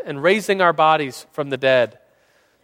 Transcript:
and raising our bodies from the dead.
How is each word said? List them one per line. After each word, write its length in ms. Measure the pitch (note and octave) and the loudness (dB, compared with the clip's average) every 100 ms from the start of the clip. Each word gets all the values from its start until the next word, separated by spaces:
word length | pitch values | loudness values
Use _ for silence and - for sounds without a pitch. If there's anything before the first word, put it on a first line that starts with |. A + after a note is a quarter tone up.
| - | -12
and 160 | C#3+ | -4
raising 380 | D#3 G#3+ F#3+ G3 | 0 0 0 0
our 140 | F3 | 0
bodies 520 | D#3+ D#3 D#3 C#3+ - - | 2 2 2 -2 -10 -14
from 200 | - C#3+ | -10 -8
the 60 | C3 | -4
dead. 400 | C3+ C3 A2+ - _ _ _ _ _ _ | 2 2 0 -4 _ _ _ _ _ _